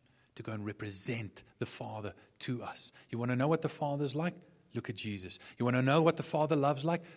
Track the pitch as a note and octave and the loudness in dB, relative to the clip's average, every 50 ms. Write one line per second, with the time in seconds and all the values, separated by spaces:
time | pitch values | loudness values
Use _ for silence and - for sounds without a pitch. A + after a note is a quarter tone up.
0 | _ _ _ _ _ _ _ - A2 A#2 A2 G#2 G2+ G#2 G2+ - A2 G#2 G2 F#2+ | _ _ _ _ _ _ _ -10 -8 -6 -6 -4 -4 -6 -6 -6 -6 -8 -6 -6
1 | F#2 - A#2 A#2 A2 F#2+ - - - - _ - - - - - B2 G#2+ A2 G#2+ | -4 -4 -4 -4 -6 -8 -12 -16 -20 -20 _ -6 -6 -6 -6 -8 -8 -8 -8 -6
2 | G#2 G2 - - - _ _ - - C3 B2 A2+ G#2 - - - - - - - | -8 -8 -10 -12 -18 _ _ -8 -4 -4 -4 -4 -6 -8 -10 -10 -10 -12 -12 -16
3 | - - A#2+ A#2 A#2+ B2 B2 B2 C3+ D3+ E3 D#3+ - D3+ - - D3+ C#3+ C#3+ C#3+ | -10 -6 -4 -2 0 0 2 4 4 4 4 4 2 -2 -2 -2 -2 -2 0 0
4 | D3 C3+ B2 D3+ E3+ F3 F3 - - - _ _ _ _ - A#2 - - G#2+ - | -2 -2 0 0 -2 -2 -2 -6 -12 -20 _ _ _ _ -8 -6 -6 -6 -6 -6
5 | - G#2+ G2+ F#2+ F#2 F2 - - - - - - A#2+ B2 B2 B2+ B2+ C3+ C#3+ E3 | -6 -6 -6 -6 -8 -10 -12 -12 -14 -14 -4 0 2 4 4 4 6 6 6 8
6 | D#3+ E3 D#3+ - - - - D3+ D#3 D3 D#3+ D3 C#3 C#3+ D3 C3+ C#3+ E3+ F3 E3+ | 8 6 4 2 0 0 0 2 4 4 4 4 4 4 2 2 0 0 0 -2
7 | - - - | -2 -8 -14